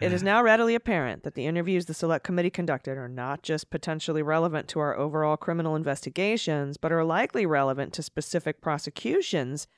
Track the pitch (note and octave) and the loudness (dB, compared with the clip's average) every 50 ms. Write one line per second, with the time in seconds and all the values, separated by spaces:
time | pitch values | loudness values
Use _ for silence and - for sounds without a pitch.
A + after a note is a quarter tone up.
0 | - F#3 F3+ F3+ F#3 G3 G#3 A#3 A#3+ A3+ A3 A3+ A#3 A#3 A#3 A#3 - A#3 G#3 E3 | 2 0 0 2 2 2 4 6 6 6 6 6 6 4 2 2 2 0 0 0
1 | C3+ B2 F#2 - - D3 - - - D3+ E3 F3 E3 F#3 F#3 F3 E3 - D#3 - | 0 0 -4 -4 -8 -8 -6 -4 -2 -2 0 0 0 2 0 0 0 -2 -4 -2
2 | F3 E3 D#3+ C#3 - - F3 F3 F3 F3+ - - F3 E3 C#3 B2+ - C3+ C3+ C#3 | 0 0 0 0 0 0 0 2 2 0 0 -2 -2 0 -2 -2 -2 -6 -8 -6
3 | B2+ B2 B2+ B2+ B2 C3 C#3+ C#3+ - - D#3+ D3+ - - - D#3 - E3+ D#3 D#3 | -8 -8 -8 -6 -4 -4 -4 -4 -2 -2 -2 -2 -4 -4 -6 -6 -4 -4 -4 -4
4 | - - D3+ D#3 D3+ D3+ D#3 E3 E3 F3 D#3 D3+ - - - E3 D3 C#3+ - - | -2 -2 0 0 2 2 2 2 2 2 0 -2 -4 -2 -2 0 0 0 0 0
5 | C#3 D3+ D3 D#3 D#3 D3+ D3+ - - - E3+ E3+ D#3+ D#3+ D#3 D#3 D#3+ D3 C#3 - | -2 -2 0 0 2 2 0 0 -2 -2 -2 0 0 0 0 0 0 -2 -2 -4
6 | - C3+ - F3+ F#3+ G#3 A3+ A3+ - E3+ D3+ D3 C#3+ C#3 D3 - - D#3+ E3 E3 | -4 -6 -4 -2 0 0 0 0 0 0 0 0 -2 -4 -6 -4 -2 0 0 2
7 | D#3+ E3 D#3+ G3 B3+ - - A#3+ G3+ E3 D3+ C#3 C#3 C3+ C3 C#3 C3 - - - | 2 2 2 2 0 0 0 0 2 2 4 4 4 2 2 -2 -4 -6 -6 -8
8 | D#3 - - D#3 - - - E3+ - D#3 D3+ _ - E3 D3 C#3+ - D3+ - - | -10 -8 -6 -8 -6 -2 -2 -2 -2 -2 -6 _ -2 -2 -2 -2 -4 -8 -10 -6
9 | - - D#4+ G4 F4 - G#3 D#3 B2 B2+ C#3+ D3 - - _ | -4 0 0 0 0 0 0 -2 -2 -2 -4 -8 -8 -12 _